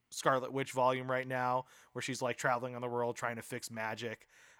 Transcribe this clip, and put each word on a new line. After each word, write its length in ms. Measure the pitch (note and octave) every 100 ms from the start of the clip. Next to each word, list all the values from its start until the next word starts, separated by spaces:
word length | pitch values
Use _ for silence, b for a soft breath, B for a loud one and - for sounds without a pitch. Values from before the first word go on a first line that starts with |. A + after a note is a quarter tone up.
| -
Scarlet 420 | - D#3 C3 B2+
Witch 180 | C3+ C3
volume 360 | B2+ B2+ C3 B2+
right 160 | B2+ B2+
now, 400 | C3 B2+ B2+ B2+ b b
where 100 | B2
she's, 180 | - B2
like, 140 | B2+ A#2+
traveling 380 | C#3+ B2 B2+
on 60 | B2
the 60 | B2
world 260 | A#2+ A#2+ A#2+
trying 200 | B2 A2+
to 60 |
fix 260 | - B2 -
magic. 580 | A2+ A2 A2 A#2 G#2+ - b b b